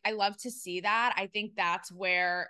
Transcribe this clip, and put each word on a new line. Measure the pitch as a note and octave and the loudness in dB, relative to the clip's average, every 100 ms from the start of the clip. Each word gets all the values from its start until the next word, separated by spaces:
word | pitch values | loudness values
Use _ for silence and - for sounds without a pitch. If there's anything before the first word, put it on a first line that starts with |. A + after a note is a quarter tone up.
| G#3 | -2
I | |
love | A3 G3+ G3+ | 2 0 0
to | B3 | -10
see | A#3 - F3+ | -8 -6 -2
that. | G3+ A3 A#3+ - | 2 4 2 0
I | G3 | -2
think | G#3 G#3 - | -4 -6 0
that's | F3 F3 - | 0 0 -4
where | F3+ F#3 F3+ F3+ F3+ | -4 0 2 2 0